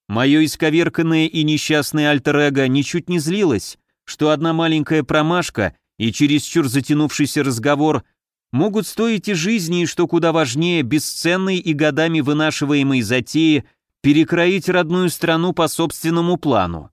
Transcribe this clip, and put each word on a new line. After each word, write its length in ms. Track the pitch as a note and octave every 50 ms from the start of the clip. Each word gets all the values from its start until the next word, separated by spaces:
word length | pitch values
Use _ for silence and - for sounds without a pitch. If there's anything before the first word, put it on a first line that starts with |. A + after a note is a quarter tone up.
| _
Мое 360 | - G2+ A2+ C3 C#3 D3 D#3 D#3
исковерканное 840 | C#3 - - E3 D#3 D3+ E3+ E3 D#3+ - - E3 E3 D#3+ D#3+ D#3+
и 160 | D#3+ - D#3 D3+
несчастное 680 | D3+ D3+ C#3+ - - D#3 D3+ C#3 - - D3+ D3 D3
альтер-эго 580 | D3 C#3 - D3 C#3+ D3 D3 C#3+ C#3 C#3 C3+
ничуть 420 | B2+ C3 C#3+ C3+ - - F3 - -
не 100 | F3+ E3+
злилось, 580 | C#3 D#3+ F#3 G#3 G3+ D#3+ A#2 F#2 - - - - _ _ _ _ _ -
что 220 | - - D3+ D3+
одна 220 | D#3 C#3 D#3+ E3 E3
маленькая 500 | E3 E3 D#3+ D#3+ D#3 C#3+ - D#3+ D#3 C3+
промашка 720 | - - D#3 D3+ D#3+ F3 F3+ E3+ - - A#2+ G2+ F2 - _ _ _ _ -
и 120 | G#2+ A2+
чересчур 560 | G2+ - D3 D3 D3 C#3+ - - - E3+ D3+
затянувшийся 760 | B2+ A2+ C#3 C3 - D3 D3+ D3+ C#3 - - D3 - - D3+ C#3
разговор 600 | C#3 B2 A2+ A2 C#3+ D3 C#3 D3+ D#3 D3 A#2+ - _ _ _ _ _ _ _ _ _
могут 360 | - B2+ F3+ G#3+ F#3+ A3 F3
стоить 420 | - - G3+ A3+ A#3 A3+ F#3 - G#3
и 60 | G3+
жизни, 480 | D#3+ D#3+ G#3 A#3 A3 E3+ D#3 F3 F3 E3+
и, 20 |
что 220 | D3 - - F3
куда 240 | - E3+ E3+ E3+ E3
важнее, 500 | D#3+ E3 D#3 A#2+ A#2+ D3 E3+ F3 F3 E3
бесценной 760 | C3+ A2 D3 D3+ - - - - - E3 F3+ F#3 F#3+ F#3+ F#3+
и 160 | F3+ - E3+ D3
годами 460 | C#3+ D#3 D3+ C3+ D#3 D#3+ E3 E3 D#3
вынашиваемой 840 | B2+ C#3 D3 D3+ D#3 D#3 C#3+ - D3 C#3 D3 C#3+ C3+ C#3 C3+ B2+ A2+
затеи 600 | G2+ B2 B2+ A2+ - - D3+ D#3+ D#3+ D3+ C3 - - _ _ _ _ _ _
перекроить 680 | - C#3 D3 D#3 D#3 - F3 E3+ E3+ F3+ F#3+ F#3+ -
родную 440 | F#3 F3+ F3+ E3+ D3+ F3+ F3+ F#3 E3+
страну 420 | - - F3+ E3 D#3+ D#3+ E3+ F#3 D#3
по 140 | - D#3+
собственному 720 | D3 - - E3 D3+ - - - D#3+ E3 E3+ E3+ F3 F3+
плану. 520 | - - D3 C#3+ G#2+ F#2 E2+ E2+ D#2+ C#2 -